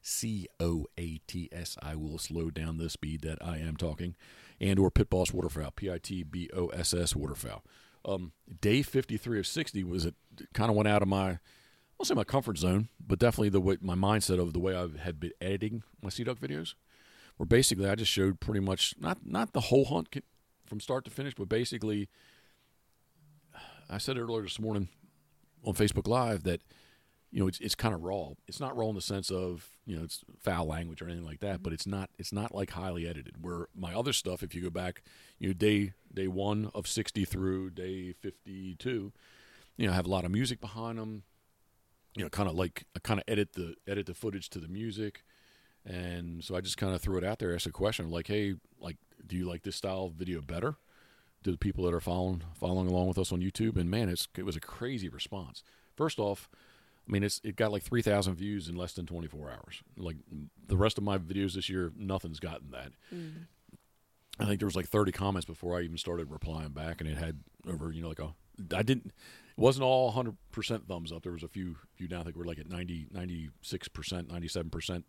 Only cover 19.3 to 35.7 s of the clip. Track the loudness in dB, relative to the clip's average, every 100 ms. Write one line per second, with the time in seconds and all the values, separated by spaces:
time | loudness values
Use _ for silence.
19.3 | 0 2 0 6 6 8 2 -2 -8 -10
20.3 | _ _ _ -10 -8 -2 -2 -2 -6 -6
21.3 | -6 0 2 2 -2 0 0 -2 _ -20
22.3 | _ _ _ _ _ _ _ _ _ -20
23.3 | _ _ -20 -20 -20 -8 -4 -2 -2 0
24.3 | -2 -2 -4 0 0 -2 _ -20 _ _
25.3 | _ _ _ -4 4 4 4 2 2 4
26.3 | 2 0 0 _ -20 -20 _ _ _ _
27.3 | 2 2 0 -4 0 0 0 -2 -4 -4
28.3 | -10 -14 -8 -6 0 0 0 -2 -2 -2
29.3 | -2 -2 -4 -12 -16 -8 -6 -6 -8 -12
30.3 | -4 -2 0 0 -2 -6 -8 -8 -8 -8
31.3 | -6 -4 -4 -4 -4 -4 -4 -6 -8 -6
32.3 | -4 -4 -4 -4 -4 -4 -4 -4 -6 -10
33.3 | -10 -6 -6 -8 -8 -4 -2 0 0 -2
34.3 | -4 -6 -4 -4 -2 -4 -6 -18 -20 -20
35.3 | _ -2 4 6